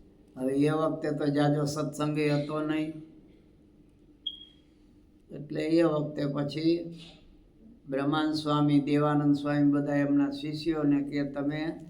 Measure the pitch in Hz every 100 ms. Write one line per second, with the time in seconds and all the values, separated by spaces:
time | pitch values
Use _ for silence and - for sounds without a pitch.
0 | - - - 127 131 139 151 156 156 -
1 | 151 147 151 143 147 147 143 156 143 -
2 | 151 151 147 147 147 151 151 156 156 -
3 | - - - - - - - - - _
4 | - - - - - - _ _ - -
5 | - - - 151 147 156 156 165 165 151
6 | 147 - 143 147 143 151 165 170 - -
7 | - - - - _ _ - - 143 135
8 | 143 156 156 151 151 147 147 143 139 147
9 | 147 147 147 143 143 147 143 143 143 143
10 | 143 143 139 143 151 147 165 156 147 139
11 | 143 147 139 143 143 151 160 156 -